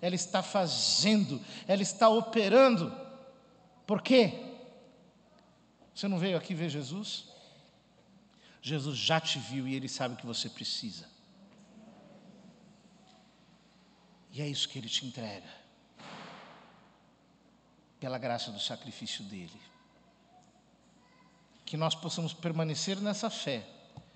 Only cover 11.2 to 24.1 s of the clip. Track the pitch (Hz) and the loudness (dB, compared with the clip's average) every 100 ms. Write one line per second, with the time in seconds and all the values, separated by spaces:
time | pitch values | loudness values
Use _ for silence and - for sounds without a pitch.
11.2 | - - - - - - - - - - | -20 -20 -20 -20 -20 -20 -20 -20 -20 -20
12.2 | - - - - - - - - - - | -20 -20 -20 -20 -20 -20 -20 -20 -20 -20
13.2 | - - - - - - - _ _ - | -20 -20 -20 -20 -20 -20 -20 _ _ -20
14.2 | - 120 147 139 - 135 113 - 131 120 | -16 -8 -4 -2 -4 -4 -4 -4 -4 -6
15.2 | 113 98 87 - - - - - - - | -8 -8 -14 -20 -20 -20 -20 -20 -16 -16
16.2 | - - - - - - - - _ _ | -16 -16 -18 -20 -20 -20 -20 -20 _ _
17.2 | _ _ _ _ _ _ _ - 135 127 | _ _ _ _ _ _ _ -12 -6 -4
18.2 | 123 117 - 104 - 117 - - 110 - | -2 -2 -4 -6 -6 -6 -12 -12 -8 -8
19.2 | 101 101 85 - - - - - - _ | -10 -12 -12 -16 -20 -20 -20 -20 -20 _
20.2 | _ 719 719 _ _ _ _ _ - - | _ -20 -20 _ _ _ _ _ -20 -20
21.2 | - - _ - - 151 160 - 165 - | -20 -20 _ -20 -10 0 0 0 -4 -2
22.2 | 165 - 175 160 160 151 - 196 208 202 | -4 -2 -2 0 0 0 -2 -2 0 0
23.2 | 226 - - 123 - - - - - | -2 -4 -4 -4 -6 -16 -20 -20 -20